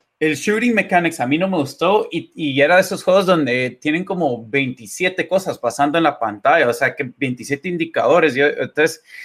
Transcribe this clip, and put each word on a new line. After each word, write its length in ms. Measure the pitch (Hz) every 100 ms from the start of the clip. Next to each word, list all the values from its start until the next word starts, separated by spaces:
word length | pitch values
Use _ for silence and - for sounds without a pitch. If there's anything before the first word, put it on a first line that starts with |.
| _ -
el 140 | 156 143
shooting 380 | - 214 240
mechanics 460 | 220 196 180 170 165
a 60 | 123
mí 120 | 151
no 100 | 190
me 100 | 185
gustó 500 | 135 - 170 214 185
y, 220 | 170 -
y 260 | - 151 135
era 160 | 143 180
de 60 |
esos 200 | 190 190
juegos 240 | - 185 185
donde 520 | 170 135 123 127 123
tienen 240 | 151 160
como 420 | 185 185 156 120 110
veintisiete 800 | 139 135 127 110 - 180 180 -
cosas 300 | 190 185 120
pasando 400 | 120 - 143 165
en 60 |
la 140 | 156 -
pantalla, 500 | 113 104 135 165 127
o 40 |
sea, 220 | 117 131
que 180 | - 127 -
veintisiete 520 | 135 123 110 139 185
indicadores. 680 | 175 165 139 113 170 160
Yo, 120 | 127 143
entonces, 560 | 135 127 - 160 - _ -